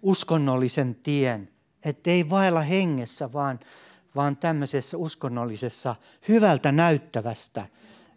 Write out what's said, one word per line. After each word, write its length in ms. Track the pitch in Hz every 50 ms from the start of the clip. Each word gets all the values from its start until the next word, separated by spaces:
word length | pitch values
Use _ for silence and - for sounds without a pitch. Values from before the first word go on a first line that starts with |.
uskonnollisen 920 | - 196 185 - - - 165 156 143 139 127 127 131 123 - 160 135 127 117
tien. 540 | - - 151 143 143 131 127 117 104 95 - _ _ _ _ _ _ -
Et 240 | 156 139 - -
ei 220 | 175 175 180 165 151
vailla 320 | 185 196 196 185 170 165
hengessä, 720 | 151 147 180 190 190 170 147 127 120 117 - - 139 127 123
vaan, 260 | 147 143 139 127 120 - - - - - - - _ _ _ -
vaan 220 | 139 143 143 143
tämmöisessä 600 | - - 165 160 147 143 131 - 139 127 - -
uskonnollisessa 1000 | 165 175 156 - - - 131 120 120 120 120 110 107 127 120 - - - 127 113 - _ - - _ -
hyvältä 440 | - 220 226 214 196 156 135 - 143
näyttävästä 920 | 139 156 170 170 160 135 - - - 120 104 120 110 - - - - 110 98 - _ _ - - - - - _ _